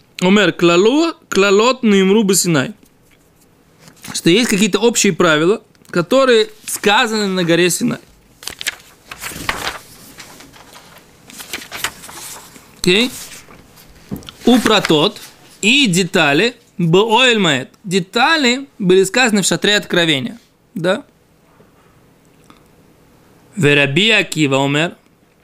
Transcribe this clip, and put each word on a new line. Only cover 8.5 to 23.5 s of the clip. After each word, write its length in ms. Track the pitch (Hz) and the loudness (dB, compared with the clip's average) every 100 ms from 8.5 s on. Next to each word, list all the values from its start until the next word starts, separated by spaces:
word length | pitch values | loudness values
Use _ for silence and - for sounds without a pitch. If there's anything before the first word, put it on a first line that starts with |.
| - - - - - - - - - - - - - - - - - - - - - - - - - _ _ - - - - - - - - - - - - - - - - | -12 -12 -12 -16 -20 -20 -16 -14 -12 -12 -10 -10 -12 -18 -20 -20 -20 -20 -20 -20 -20 -20 -20 -20 -20 _ _ -20 -20 -16 -16 -14 -12 -12 -12 -20 -18 -18 -18 -20 -20 -20 -6
Окей? 300 | 180 196 247 - - - - - - - - - - - - - - | 0 0 -2 -6 -18 -20 -20 -20 -20 -20 -20 -20 -16 -16 -16 -4 2
Упротот 760 | 247 220 208 180 156 196 - - - - - | 2 2 0 2 2 0 -4 -20 -20 -20 -4
и 260 | 208 277 247 | 0 2 2
детали 720 | 175 170 190 147 147 233 - _ - | 0 0 0 2 2 0 -4 _ -4
б 200 | 170 180 | 2 2
Оэль 400 | 226 226 254 226 | 4 2 2 2
Моэд. 320 | 170 131 - _ | 0 -2 -4 _
Детали 800 | 196 185 175 233 277 330 247 254 277 - | -4 -4 -2 -2 0 2 0 -2 -6 -4
были 260 | 180 185 | 2 2
сказаны 380 | 190 247 247 208 | 2 0 0 0
в 40 | 170 | 0
шатре 300 | 170 202 208 | -2 0 0
откровения. 600 | - 170 165 135 117 - _ _ _ | 0 0 0 -2 -4 -12 _ _ _
Да? 300 | 185 170 226 - _ _ _ _ _ _ _ _ _ _ _ _ _ - - _ _ _ _ _ _ _ _ _ | -6 -4 -4 -8 _ _ _ _ _ _ _ _ _ _ _ _ _ -20 -20 _ _ _ _ _ _ _ _ _